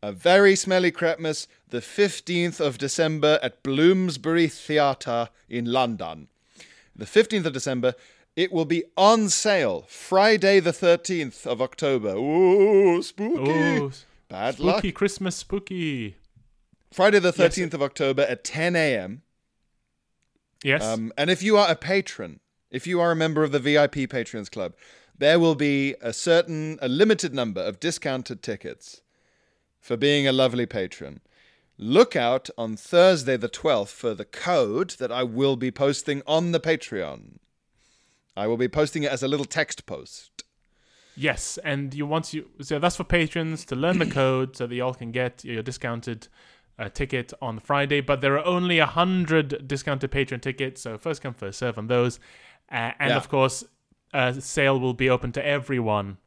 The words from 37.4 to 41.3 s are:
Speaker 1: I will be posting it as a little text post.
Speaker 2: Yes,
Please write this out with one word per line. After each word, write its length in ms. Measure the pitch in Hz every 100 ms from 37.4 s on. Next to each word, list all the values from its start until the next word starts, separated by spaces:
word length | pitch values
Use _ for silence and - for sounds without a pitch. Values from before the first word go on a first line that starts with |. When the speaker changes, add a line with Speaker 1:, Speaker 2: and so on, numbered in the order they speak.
| _ _ _ _ _ _ _ _ _ -
Speaker 1:
I 100 | 104
will 100 | 117
be 120 | 127
posting 340 | 151 151 160
it 80 | 143
as 100 | 131
a 60 | 135
little 180 | 143 143
text 380 | - 156 - -
post. 580 | 76 65 - - - - _ _ _ _ _ _
Speaker 2:
Yes, 440 | - 147